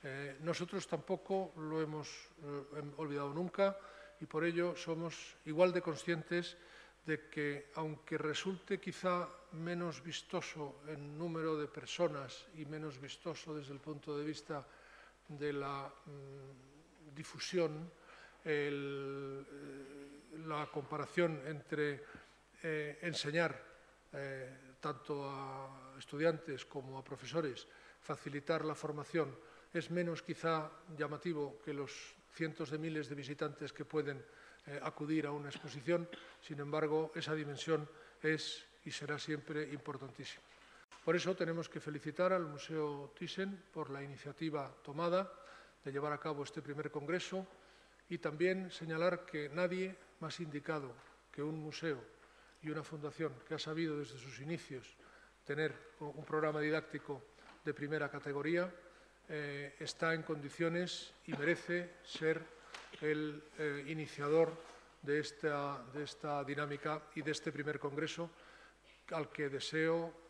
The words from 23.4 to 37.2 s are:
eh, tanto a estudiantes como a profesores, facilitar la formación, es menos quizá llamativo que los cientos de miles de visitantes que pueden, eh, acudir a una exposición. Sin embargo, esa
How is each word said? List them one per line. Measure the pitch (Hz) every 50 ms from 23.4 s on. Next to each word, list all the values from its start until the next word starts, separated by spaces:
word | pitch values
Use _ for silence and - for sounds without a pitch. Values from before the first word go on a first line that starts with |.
| 170 156 - - - - - - - - - - - - -
eh, | 143 139 139 135 135 131 127 135 - 131 - 131 -
tanto | - 151 147 123 - - 151 143 139
a | 139 139 135 139 139 139 139 135 131 135 131 131 - 135 135
estudiantes | 127 - - 143 156 165 160 151 - - 139 123 -
como | - - 143 127 131 131
a | 131 127
profesores, | - 139 - 127 123 127 165 156 139 117 - - - - - - - - -
facilitar | - - 151 - - 143 139 147 143 - 165 160 151
la | 156 147
formación, | - - 151 147 147 147 - - 170 151 135 131 - - - - - - - -
es | 170 - -
menos | 170 175 175 170 165 -
quizá | - - 156 - - 165 165 160 156 151 - - - - 160
llamativo | 147 151 143 156 - - 180 165 147 147 139 143 -
que | - 156 147
los | 143 139 127 - - - - - - - -
cientos | - - 165 160 151 - 165 135
de | 156
miles | 156 156 165 156 156 147 123
de | 143
visitantes | 143 139 123 147 139 156 151 147 - 151 135 -
que | - 147
pueden, | - - 156 151 139 139 131 123 - - - - - - - -
eh, | - 143 143
acudir | - 160 - - 151 147 156 160 147
a | 143
una | 147 147 143 143
exposición. | - - - 147 - 143 123 160 175 170 170 - - - - - - -
Sin | - - 156 143
embargo, | 143 143 147 156 156 151 151 156 160 156 -
esa | 170